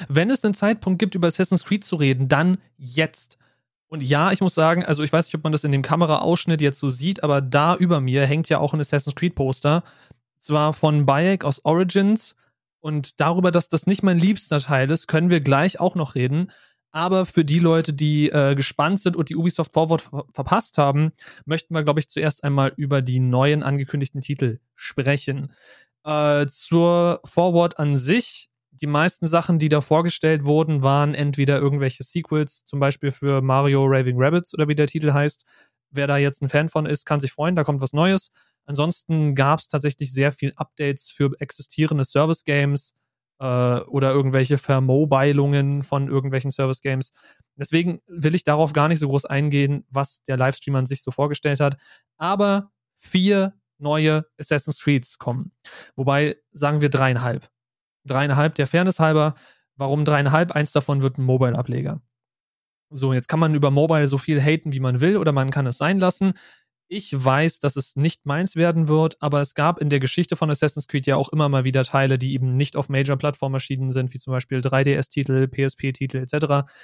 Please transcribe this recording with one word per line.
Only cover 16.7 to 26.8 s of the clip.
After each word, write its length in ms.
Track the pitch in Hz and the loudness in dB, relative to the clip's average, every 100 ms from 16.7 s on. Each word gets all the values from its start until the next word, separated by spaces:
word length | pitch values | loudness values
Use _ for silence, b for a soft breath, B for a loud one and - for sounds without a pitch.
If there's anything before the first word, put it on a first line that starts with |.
| b _ | b _
Aber 340 | 156 180 190 185 | -6 0 0 0
für 180 | - | 0
die 160 | 151 165 | 2 2
Leute, 320 | 170 165 160 | 4 2 0
die, 380 | 143 151 151 147 | -2 0 2 2
äh, 260 | 147 139 139 | 2 2 0
gespannt 460 | 131 - 151 196 | -2 -2 0 0
sind 160 | 185 175 | -2 -2
und 100 | 156 | -4
die 80 | 160 | -2
Ubisoft 380 | 170 - 156 | -2 -2 -2
Forward 280 | - 160 165 | 0 2 0
ver-, 240 | - 139 - | -4 -12 -10
verpasst 460 | - 135 196 - - | -8 -2 -2 0 0
haben, 340 | 139 143 156 - B B - | 2 2 0 -4 B B -6
möchten 300 | 160 - 165 | -6 -4 -2
wir, 80 | |
glaub 160 | 147 151 | 0 0
ich, 80 | - | -2
zuerst 380 | - 156 - 143 | -4 -4 -2 -2
einmal 260 | 139 135 - | 0 0 -2
über 240 | 143 143 | -2 -2
die 180 | 127 127 | 0 0
neuen 440 | 127 123 143 151 | 2 2 2 0
angekündigten 580 | 135 143 135 147 139 139 | -2 -4 -4 -6 -6 -8
Titel 380 | 127 143 127 110 _ - | -8 -4 -4 -4 _ -20
sprechen. 760 | - - 131 143 - 139 139 b b b b _ 151 | -12 -4 -2 -2 -2 -6 -8 b b b b _ -4
Äh, 420 | 151 147 147 147 | 0 2 2 0
zur 720 | - - 165 | -4 0 2